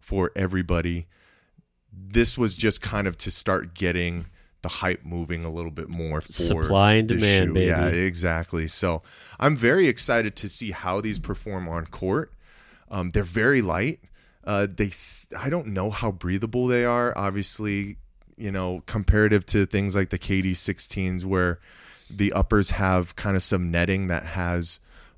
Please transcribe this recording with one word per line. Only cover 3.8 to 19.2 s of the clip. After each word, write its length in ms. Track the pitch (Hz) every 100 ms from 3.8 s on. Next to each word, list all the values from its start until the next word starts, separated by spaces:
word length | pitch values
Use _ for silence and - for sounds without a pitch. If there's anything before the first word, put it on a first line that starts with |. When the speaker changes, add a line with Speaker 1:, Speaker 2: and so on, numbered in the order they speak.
| 92 87 87 85 82 - _ _
Speaker 1:
the 60 | 85
hype 360 | - 92 - -
moving 400 | 87 82 85 82
a 40 |
little 220 | 80 82
bit 160 | 76 -
more 320 | 85 82 78
for 120 | -
Speaker 2:
Supply 600 | - 85 85 78 98 101 110
and 140 | 110
Speaker 1:
the 60 | -
Speaker 2:
demand, 400 | 104 98 90 85
Speaker 1:
shoe. 80 |
Yeah, 220 | 92 80 78
Speaker 2:
baby. 100 | 85
Speaker 1:
exactly. 680 | 95 87 87 82 82 82 80
So 340 | - 95 82 - - - -
I'm 160 | 139 147
very 320 | 117 170 170
excited 480 | 117 - 120 110 -
to 120 | 101
see 220 | - 110
how 280 | 87 92 95
these 200 | 110 101
perform 500 | - 98 - 95 87
on 160 | 82 82
court. 460 | - 95 117 160 - _ - - - _
Um, 200 | 101 90
they're 120 | 104
very 380 | 90 95 113 139
light. 400 | 98 85 120 - _ - _ _
Uh, 240 | - 101 101
they, 180 | 92 104
s-, 400 | - - - - 80
I 100 | 135
don't 180 | 170 113
know 220 | 95 90
how 220 | - 110
breathable 560 | 92 90 95 113 123 123
they 160 | 123
are. 300 | 120 120 120 -
Obviously, 760 | 101 98 98 - 107 101 101 - - _ - -
you 160 | 107
know, 320 | 95 92 90 -
comparative 580 | 113 95 107